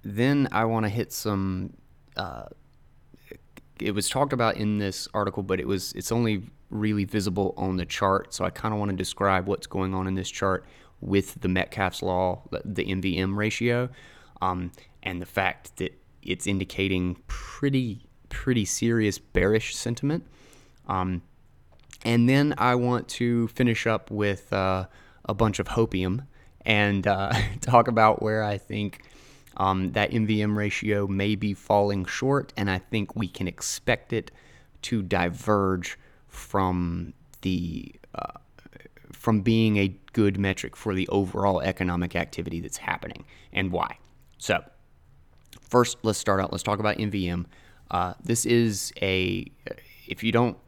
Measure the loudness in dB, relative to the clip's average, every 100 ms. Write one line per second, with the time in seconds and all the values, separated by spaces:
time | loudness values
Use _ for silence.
0 | -6 0 2 4 2 2 2 2 0 -2
1 | -4 -4 -2 -2 -2 -4 -6 -12 -20 -20
2 | _ -10 -8 -10 -16 -20 -20 -20 -20 -20
3 | _ -20 -20 -20 -20 -20 -20 -6 -4 -2
4 | -2 0 0 2 0 2 0 0 -2 -4
5 | -4 -2 -2 -2 -2 -2 0 -2 -4 -8
6 | -2 0 0 -2 -6 -20 _ -2 0 0
7 | 0 0 0 0 -2 0 -2 -2 -4 0
8 | 2 2 -2 -4 -4 -2 -4 -2 -2 -2
9 | -6 0 2 2 0 -4 -4 -4 -2 -2
10 | -2 -4 -6 -2 0 0 -4 -20 -20 -14
11 | 0 0 0 -4 0 0 -2 -2 -2 -2
12 | -2 0 0 -2 -8 -8 -6 -4 -2 -2
13 | 0 0 0 0 -2 0 0 0 -4 -10
14 | -20 -20 -20 -4 -2 -2 -6 -10 -20 -12
15 | -8 -8 -6 -2 -2 -2 -16 -6 -6 -6
16 | -20 -16 -6 -4 -2 -2 -2 -2 0 0
17 | -2 -4 -8 -10 -10 -2 0 0 -2 -8
18 | -14 -20 -12 -6 2 2 2 0 2 4
19 | 2 0 -2 2 4 2 0 -6 -4 -2
20 | -2 -2 -6 -20 -20 -20 -20 -20 -4 -2
21 | 0 -4 -8 -20 -20 -20 -20 -20 -20 -6
22 | 2 4 6 6 4 2 2 2 2 0
23 | -4 -2 0 2 0 2 2 2 0 0
24 | -2 -2 0 -2 -2 0 2 0 -4 -12
25 | -20 -12 -6 2 2 2 -2 0 0 0
26 | 0 -2 -6 -20 -20 -10 0 2 4 2
27 | 2 0 0 0 -2 -4 4 6 6 6
28 | 6 4 0 0 0 -4 -6 -6 -4 -8
29 | -20 -20 -20 -20 -18 0 2 2 0 0
30 | 0 2 2 2 2 0 0 -2 0 0
31 | 0 0 0 0 -2 -4 2 4 4 0
32 | -4 -2 0 0 -2 -4 -2 -2 -2 -4
33 | -2 -4 -6 -4 -6 -4 -8 -4 -2 -2
34 | -2 -6 -6 -18 -20 -20 -20 -16 -4 -2
35 | 0 0 0 -2 2 2 4 0 -4 -12
36 | -18 -20 -20 -18 -4 0 2 0 -2 -4
37 | -8 -14 -20 -8 -4 -2 -4 -8 -12 -18
38 | -14 -10 -10 -14 _ -20 -20 -20 -20 -20
39 | -20 -4 0 2 4 4 4 4 2 -2
40 | -4 2 4 4 0 -2 -6 -8 -4 -2
41 | 2 2 0 2 2 2 0 0 0 0
42 | 0 -2 -4 -6 -6 -6 -8 -8 -6 -6
43 | -6 -14 -18 -20 -6 -4 -2 -2 -4 -8
44 | -20 -20 -20 -14 -2 -2 -2 -20 _ _
45 | -20 -20 -20 -20 -20 -20 2 4 4 0
46 | -2 0 0 0 0 -4 -2 0 0 0
47 | -2 0 -2 -2 -4 -12 -20 -20 -4 -2
48 | -2 -6 -2 0 4 4 4 0 -8 -4
49 | 0 0 0 -2 -6 -14 -14 -14 -16 -20
50 | -12 -2 2 4 2 -2